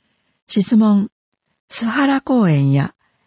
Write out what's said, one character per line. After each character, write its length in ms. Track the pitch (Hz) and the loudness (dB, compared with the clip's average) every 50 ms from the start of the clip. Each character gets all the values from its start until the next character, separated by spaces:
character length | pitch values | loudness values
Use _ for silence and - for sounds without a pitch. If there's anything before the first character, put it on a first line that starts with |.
| _ _ _ _ _ _ _ _ _ | _ _ _ _ _ _ _ _ _
質 300 | - - 220 185 - 240 | -6 -4 -4 -2 0 2
問。 340 | 214 220 214 208 202 196 - _ _ _ _ _ _ _ _ _ _ _ - | 2 4 4 2 2 0 -4 _ _ _ _ _ _ _ _ _ _ _ -12
須 180 | - - 226 | -10 -6 -6
原 340 | 226 226 277 277 269 277 269 | -4 -4 -2 0 0 -2 -2
公 280 | - - 262 247 208 170 | -2 -2 -2 0 2 2
園 220 | 156 143 139 139 | 2 2 2 2
や 240 | 139 139 - - - _ _ _ _ _ _ | 0 0 -2 -4 -8 _ _ _ _ _ _